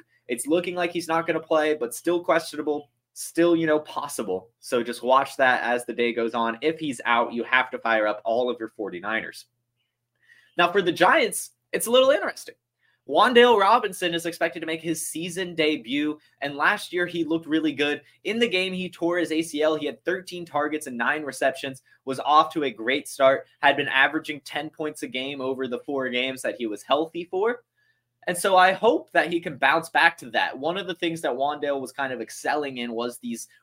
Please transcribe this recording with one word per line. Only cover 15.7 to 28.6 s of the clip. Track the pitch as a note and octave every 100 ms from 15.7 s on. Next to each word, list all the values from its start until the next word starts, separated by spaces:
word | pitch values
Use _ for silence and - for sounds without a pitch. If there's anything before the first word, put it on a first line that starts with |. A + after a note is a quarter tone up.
| D3+ A#2 C#3 D3+ D3+ _ _
and | C#3+ C#3+
last | D#3+ G3+ -
year | F3
he | F3 E3+
looked | D#3 E3 D#3+
really | D#3 D#3
good. | C3+ D3 C#3+ - _
In | F3 A3
the | A#3
game | F3+ F#3+
he | F#3 F3+
tore | - E3+ F3
his | D3+
A | D#3
C | D#3+ D3
L, | D3+
he | D#3 C#3+
had | A#2
thirteen | - F3+ F3+ F3+ E3+
targets | D3 D3 D3+ D3
and | A#2+
nine | A#2 D3+
receptions, | D3 B2+ C3+ C3 C#3 B2+ _ _
was | - C3
off | C3 D3+ D#3+
to | E3+
a | C#3+
great | A2+ A2+ C#3+ -
start, | - C3+ C3+ - _
had | C#3+ C#3+
been | C#3+
averaging | C3+ C#3+ D3+ D3+ D3
ten | - D3+ D3+
points | - D3+ D3+
a | C#3+
game | B2+ C3+ C#3+
over | C3 C3 C3
the | A#2+
four | - C#3 B2+
games | B2 C3 C3
that | A#2+ -
he | A2+
was | G#2
healthy | - D3 D#3+ F3
for. | D#3 F#3 A3 B3 _ _ _ _ _ _ -
And | F3+
so | G3+
I | F#3